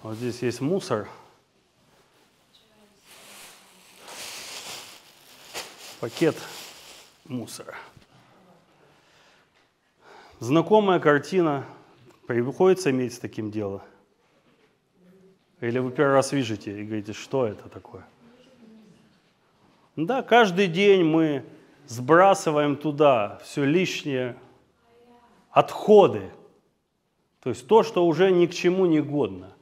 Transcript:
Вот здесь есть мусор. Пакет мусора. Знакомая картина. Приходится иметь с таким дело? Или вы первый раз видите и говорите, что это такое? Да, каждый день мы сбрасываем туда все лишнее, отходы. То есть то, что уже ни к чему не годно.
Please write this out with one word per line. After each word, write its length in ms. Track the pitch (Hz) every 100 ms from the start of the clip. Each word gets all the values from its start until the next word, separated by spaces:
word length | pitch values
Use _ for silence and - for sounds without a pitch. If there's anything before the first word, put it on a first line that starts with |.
Вот 140 | 110 110
здесь 260 | 123 117
есть 180 | 127 110
мусор. 480 | 135 185 - 110 98 - - _ _ _ _ _ _ _ _ _ _ _ _ _ 220 214 208 202 _ - 196 - - - _ _ _ - 95 - - - - - - - - - _ _ _ - - - - - - -
Пакет 380 | 120 - 160 - - - - - - - - _
мусора. 500 | - 123 123 - - - - _ _ _ _ _ _ _ _ _ _ _ _ _ _ _ _ _ _ _ _ _ - - - -
Знакомая 600 | 117 160 165 214 202 175
картина. 680 | 156 147 143 190 165 139 120 - _ _ - _ -
Приходится 640 | 120 123 - 185 185 165
иметь 240 | 131 123
с 40 | -
таким 320 | 110 - 110
дело? 320 | 104 101 98 - _ _ _ _ _ _ _ _ _ _ _ _ _ _ _ _ _
Или 200 | 120 123
вы 100 | 127
первый 240 | 127 143
раз 180 | 135 131
видите 480 | 143 117 104 - 101
и 40 |
говорите, 280 | 104 107 104
что 320 | 101 - 135
это 240 | 117 95 -
такое? 380 | 92 - 95 - _ _ _ _ _ - - 214 _ _ _ _ _ _ _ _ _ _ -
Да, 260 | 165 262
каждый 460 | - 233 220 175 196
день 360 | 165 202 196
мы 400 | 160 160 160 139 - - _ _ -
сбрасываем 880 | 117 127 165 190 190 - 147 147 143
туда 640 | 156 143 147 123 104 101
все 200 | - -
лишнее, 720 | 139 165 175 - 147 131 123 110 - _ _ _ _ _ _ _ _ _ _
отходы. 800 | - - - - 208 165 110 95 - - _ _ _ _ _ _ _ _ _
То 80 | 226
есть 160 | 214 -
то, 160 | 220
что 240 | 220 - 175
уже 240 | 156 190
ни 160 | 180 175
к 80 |
чему 320 | - 180 185 185
не 140 | 156
годно. 520 | 135 147 110 92 95 -